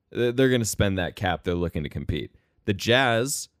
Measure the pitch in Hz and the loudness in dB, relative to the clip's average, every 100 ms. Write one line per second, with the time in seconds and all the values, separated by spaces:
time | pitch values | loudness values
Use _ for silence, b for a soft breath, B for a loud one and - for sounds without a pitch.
0 | _ - 120 123 135 123 110 - 104 95 | _ -2 0 2 4 4 0 0 0 0
1 | 85 - 92 82 - 87 85 - 73 - | -2 -2 -2 -2 -2 -2 -2 -4 -6 -6
2 | 69 76 - _ _ _ - 95 - 120 | -6 -6 -6 _ _ _ -4 -2 2 4
3 | 135 113 131 - - _ | 4 2 0 -4 -10 _